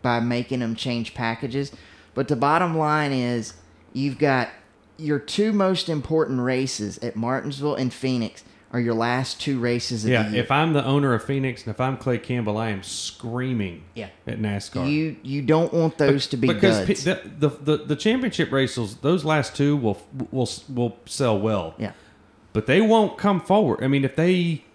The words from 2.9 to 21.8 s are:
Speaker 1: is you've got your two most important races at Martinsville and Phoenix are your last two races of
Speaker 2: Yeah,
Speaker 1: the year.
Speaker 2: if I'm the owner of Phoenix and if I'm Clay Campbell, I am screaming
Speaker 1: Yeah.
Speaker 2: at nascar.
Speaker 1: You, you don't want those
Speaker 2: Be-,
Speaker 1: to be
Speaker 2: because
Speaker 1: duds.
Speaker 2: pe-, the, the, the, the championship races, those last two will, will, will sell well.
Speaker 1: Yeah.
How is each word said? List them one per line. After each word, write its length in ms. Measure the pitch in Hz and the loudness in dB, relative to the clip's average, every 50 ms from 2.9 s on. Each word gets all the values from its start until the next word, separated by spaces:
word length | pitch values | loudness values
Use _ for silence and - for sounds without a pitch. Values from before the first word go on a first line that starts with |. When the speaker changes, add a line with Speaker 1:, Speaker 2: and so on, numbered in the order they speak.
| 151 156 151 143 | 2 0 0 0
Speaker 1:
is 420 | 139 127 123 120 120 117 110 - - - - - - - _ - | 0 0 0 0 -2 -2 -4 -6 -12 -18 -20 -20 -20 -20 _ -10
you've 260 | - 131 135 143 131 107 | -6 -4 -4 -4 0 2
got 320 | 147 143 135 127 120 - - - - _ _ _ _ _ _ | 2 2 4 2 0 -2 -6 -18 -20 _ _ _ _ _ _
your 220 | - 160 147 147 143 | -8 -2 -2 -2 -2
two 340 | 143 - - - 208 220 | -2 -4 0 0 2 2
most 360 | 214 208 190 185 190 170 - - | 4 4 4 4 2 0 0 -2
important 520 | 160 151 131 - 160 160 156 - 135 127 | -4 -4 -2 0 2 2 2 2 0 -2
races 580 | 123 127 131 127 135 131 - - 104 101 90 - | 0 0 0 0 0 -2 -2 -4 -6 -6 -6 -6
at 180 | - 120 - | -8 -6 -4
Martinsville 580 | 110 113 120 131 135 - 147 139 135 139 147 143 | -4 -2 -2 -2 -2 -4 -6 -6 -4 -2 -2 -2
and 180 | - 131 123 | 0 -2 -2
Phoenix 520 | - - - 131 127 123 113 104 - - - - - - _ _ | -2 -2 -2 -2 0 0 -2 -4 -6 -12 -20 -20 -20 -20 _ _
are 60 | - 123 | -4 -2
your 160 | 120 117 117 | 0 0 0
last 460 | 113 113 120 120 127 135 - - - | 0 0 0 0 -2 -2 -4 -6 -6
two 180 | - 151 139 127 | -4 -2 -2 0
races 460 | 117 123 120 120 - - 123 113 104 | 0 0 0 0 -2 -4 -4 -2 0
of 60 | 117 | 2
Speaker 2:
Yeah, 100 | 127 117 | 2 2
Speaker 1:
the 80 | 110 104 107 | 2 0 0
year. 80 | 123 120 | -2 0
Speaker 2:
if 60 | - | 2
I'm 220 | 135 143 156 165 156 | 2 2 2 2 2
the 100 | 143 131 | 0 2
owner 280 | 127 135 147 143 135 | 2 2 2 4 2
of 120 | 120 110 - | 2 0 0
Phoenix 400 | - 139 139 135 131 120 117 - | -2 -2 -2 -2 -2 -4 -6 -8
and 100 | 113 104 | -8 -4
if 60 | - | -2
I'm 160 | 127 135 135 | -2 -2 -2
Clay 220 | 127 - 135 123 113 | -4 -2 -2 -2 -2
Campbell, 380 | - - 127 123 113 107 104 | -2 -4 -4 -2 0 -2 -2
I 120 | 107 113 113 | -2 -2 -2
am 160 | 104 95 95 | -4 -6 -8
screaming 960 | - - - - - - - - 117 113 123 127 131 127 113 101 92 85 78 82 - _ | -10 -10 -8 -8 -10 -10 -10 -10 -6 -6 -4 -2 -2 -2 -2 -2 -4 -6 -10 -18 -16 _
Speaker 1:
Yeah. 140 | 117 107 98 - _ _ - | -12 -12 -12 -14 _ _ -8
Speaker 2:
at 100 | 113 110 | -6 -4
nascar. 480 | 107 104 101 101 - - - - 131 139 | -2 -2 -2 -4 -6 -6 -6 -4 -2 0
Speaker 1:
You, 280 | 147 151 160 156 - - - | 0 0 0 -2 -6 -8 -8
you 180 | 131 139 143 | -6 -4 -4
don't 300 | 139 120 156 160 170 - - | 2 4 4 4 4 2 2
want 240 | 170 160 160 - - | 2 2 2 2 2
those 300 | 151 139 143 139 135 - | 4 4 4 4 2 -2
Speaker 2:
Be-, 20 | |
Speaker 1:
to 60 | - | -2
be 100 | 123 113 | 0 2
Speaker 2:
because 400 | 127 117 104 - 120 113 104 92 | 2 4 4 4 4 4 4 2
Speaker 1:
duds. 160 | - 104 - | 0 0 0
Speaker 2:
pe-, 120 | 131 170 180 | 0 -2 -2
the, 340 | - - - - 151 147 147 | -2 -4 -14 -4 0 0 0
the, 280 | 143 - 139 143 151 147 | 0 0 0 0 0 0
the, 60 | 151 | 0
the 100 | - 147 | -4 -4
championship 560 | 143 - 214 226 262 247 220 - - 160 - | 0 2 2 2 2 0 -2 0 0 -2 2
races, 420 | 135 139 135 120 - 127 117 98 110 - | 2 2 2 2 0 -4 -4 -4 -6 -2
those 260 | - 139 175 185 143 | 0 2 2 2 2
last 320 | 156 156 151 135 - - | 2 2 2 2 -2 -2
two 200 | - 143 143 147 | 0 2 2 2
will, 240 | 143 120 110 98 - - - - 135 - - | 2 2 0 0 -2 -6 -16 -10 -10 -8 -4
will, 180 | - 131 123 - - - - - | -2 -2 -2 -2 -4 -10 -12 -6
will 240 | 135 123 120 117 - - - | -2 -2 -2 -2 -2 -8 -14
sell 320 | - - - 139 120 107 | -12 -4 0 2 2 2
well. 380 | 98 101 110 107 98 85 80 - | 2 2 0 0 0 -2 -6 -8
Speaker 1:
Yeah. 120 | - | -8